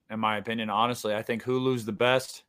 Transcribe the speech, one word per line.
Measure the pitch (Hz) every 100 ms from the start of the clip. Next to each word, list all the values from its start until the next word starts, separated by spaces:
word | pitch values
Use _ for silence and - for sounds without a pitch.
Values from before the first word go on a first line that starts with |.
| -
in | 110
my | 107 107
opinion. | 107 113 107
Honestly, | 104 120 120 107
I | 107
think | 113 117
Hulu's | 127 127 131 123
the | 110
best, | 101 123 127 - -